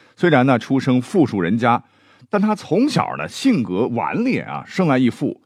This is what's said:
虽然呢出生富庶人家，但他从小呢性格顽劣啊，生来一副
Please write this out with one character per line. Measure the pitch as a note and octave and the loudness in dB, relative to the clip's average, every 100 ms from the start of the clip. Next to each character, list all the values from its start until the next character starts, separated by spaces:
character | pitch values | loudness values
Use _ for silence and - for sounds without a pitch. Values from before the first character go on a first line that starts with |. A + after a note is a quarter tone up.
| _ - | _ -2
虽 | F3 | 4
然 | C#3+ C3 | 4 4
呢 | B2 | 2
出 | - C3+ | 0 0
生 | C3+ B2+ | 2 0
富 | A#2 G3 C3 | 0 0 2
庶 | G#2 | 0
人 | E2+ A2 | 0 0
家， | A#2+ A#2 - _ _ _ - | 2 0 -4 _ _ _ -6
但 | G#3 | -2
他 | G#3+ | 0
从 | G#3 - F3+ C#4+ | -2 -2 0 0
小 | - - B1+ | 0 -4 -6
呢 | D#2 | -10
性 | - C4+ F#3+ | -2 0 0
格 | F#2+ F#2 B2+ | 0 -2 -2
顽 | A2+ D2+ B2 | -2 -4 -4
劣 | B3 C#3 | -2 -4
啊， | B1 C#2+ - | -6 -12 -8
生 | - F3 | -2 0
来 | C3 | 2
一 | B2 | 2
副 | - B2+ - | 0 -6 -6